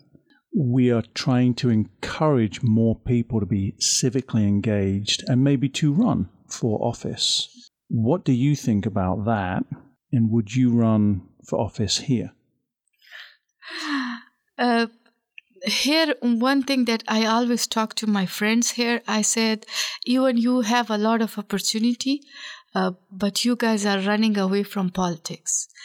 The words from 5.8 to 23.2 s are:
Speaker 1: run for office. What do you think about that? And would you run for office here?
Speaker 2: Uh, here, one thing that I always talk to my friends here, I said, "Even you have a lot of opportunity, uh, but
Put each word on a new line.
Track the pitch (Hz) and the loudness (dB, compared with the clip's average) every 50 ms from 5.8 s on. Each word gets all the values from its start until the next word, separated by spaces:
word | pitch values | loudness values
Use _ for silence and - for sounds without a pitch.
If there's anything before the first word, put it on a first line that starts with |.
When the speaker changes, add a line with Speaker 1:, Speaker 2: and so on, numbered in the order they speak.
| 160 147 143 | 0 2 2
Speaker 1:
run | 185 247 208 135 - 95 - - _ _ | 2 2 2 2 0 -2 -4 -8 _ _
for | - - - - 113 107 - | -16 -8 -4 -2 -2 0 0
office. | - 120 117 - - - - - - - - - - - - 247 - - _ _ _ | -2 -2 -4 -4 -8 -8 -6 -4 -2 -2 -2 -2 -4 -8 -12 -20 -20 -20 _ _ _
What | - - 113 110 120 165 - - | -4 -2 0 2 2 0 0 0
do | - 127 | 0 2
you | 120 135 147 147 | 2 2 2 0
think | - - 131 107 101 95 | 0 0 0 0 0 0
about | 110 98 101 92 92 92 107 98 | -2 -2 0 0 0 -2 -2 -2
that? | 117 113 104 95 90 95 - - - 135 - - _ _ _ _ _ | 0 0 0 -2 -2 -2 -4 -4 -6 -10 -14 -14 _ _ _ _ _
And | 139 120 113 107 | 0 2 2 2
would | 110 117 104 98 - | 2 0 0 0 0
you | 127 127 123 117 | 2 2 4 4
run | 117 117 113 110 107 104 104 101 92 - - _ _ - | 4 4 4 4 4 2 2 0 -2 -4 -10 _ _ -10
for | - - - | -6 -4 -4
office | 117 92 - - 107 95 - - | -4 -4 -4 -4 -4 -2 -2 -4
here? | - - 127 107 - - - _ _ _ _ _ _ _ _ _ _ _ _ _ _ - - - - - - _ _ _ _ _ - - 330 330 311 302 285 269 254 247 240 233 - _ _ _ _ _ _ | -2 -2 -2 -2 -2 -6 -12 _ _ _ _ _ _ _ _ _ _ _ _ _ _ -20 -20 -20 -20 -20 -20 _ _ _ _ _ -20 -16 -14 -10 -6 -4 -4 -4 -4 -6 -8 -10 -14 _ _ _ _ _ _
Speaker 2:
Uh, | - 240 247 233 233 226 226 - _ _ _ _ _ _ _ _ - - _ _ 185 - | -2 0 2 2 2 0 -2 -6 _ _ _ _ _ _ _ _ -20 -20 _ _ -10 -6
here, | 214 - - - 262 302 320 330 294 277 - | -4 -4 -2 0 2 2 2 2 0 0 0
one | - 240 233 220 247 262 277 285 262 | 0 0 0 2 2 2 2 2 0
thing | - 277 254 240 | 0 0 0 2
that | 233 226 226 - | 0 0 -2 -2
I | - 220 220 226 | -2 0 0 2
always | 214 220 233 247 240 240 226 - | 2 2 2 2 0 0 -2 -2
talk | - - 226 220 220 - | -2 -2 -2 -2 -2 -4
to | - 220 | -4 -2
my | 214 208 202 185 | 0 0 0 0
friends | 175 - - 208 214 226 233 233 - | -2 -2 -2 0 2 2 2 2 0
here, | - 233 240 233 240 226 - | -2 -2 -2 -2 -2 -2 -2
I | - 214 214 | -2 -2 0
said, | 208 - - 233 226 220 220 214 - - - - - - - - - | 0 0 0 0 0 0 0 -2 -6 -8 -6 -6 -6 -6 -8 -8 -2
"Even | 240 247 262 262 262 247 | 0 2 2 2 2 2
you | 233 226 247 247 254 | 2 2 2 2 2
have | 233 208 240 247 233 220 | 2 2 0 0 0 0
a | 214 | -2
lot | 208 208 220 233 220 | 0 2 2 2 0
of | 226 - - | 0 -2 -4
opportunity, | 208 208 - 202 190 - - - 220 220 240 240 - - 262 277 285 - - - - - - - - - _ - | -8 -6 -4 -4 -2 -2 -2 -2 0 0 0 0 -2 -2 -2 -2 -4 -6 -12 -20 -18 -18 -18 -18 -20 -16 _ -2
uh, | 190 185 185 185 - _ _ | -2 -2 -2 -4 -6 _ _
but | 196 185 | -6 -4